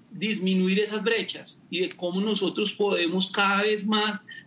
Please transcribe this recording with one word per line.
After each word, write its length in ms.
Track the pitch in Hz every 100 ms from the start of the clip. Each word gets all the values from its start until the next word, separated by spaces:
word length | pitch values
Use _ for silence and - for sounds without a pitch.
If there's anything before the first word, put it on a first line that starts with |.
| - 165
disminuir 600 | 208 196 185 185 185 196
esas 240 | 208 214
brechas 640 | 202 226 - 139 - - -
y 120 | 170
de 100 | 180
cómo 300 | - 180 185
nosotros 520 | 214 208 180 - 208
podemos 600 | - 202 185 170 185 185
cada 300 | - 196 196
vez 220 | 214 214
más 440 | 202 214 214 202 - -